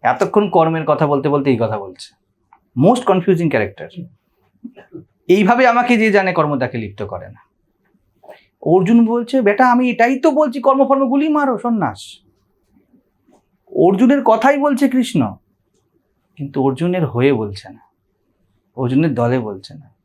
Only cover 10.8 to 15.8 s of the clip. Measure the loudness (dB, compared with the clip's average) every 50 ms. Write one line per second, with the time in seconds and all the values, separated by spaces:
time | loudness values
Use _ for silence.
10.8 | 2 0 0 -2 0 0 0 -2 0 0 0 0 0 -2 -4 -4 -4 -4 -2 -2
11.8 | -2 -4 -6 -10 -18 -20 -20 _ _ _ _ _ _ _ _ _ _ _ _ _
12.8 | _ _ _ _ _ _ _ _ _ _ _ _ _ _ _ _ _ _ -2 2
13.8 | 2 2 4 4 2 2 2 2 2 2 2 2 2 0 2 2 0 -2 0 0
14.8 | 0 0 0 -2 -4 -2 -2 -2 -2 -2 -6 _ _ _ _ _ _ _ _ _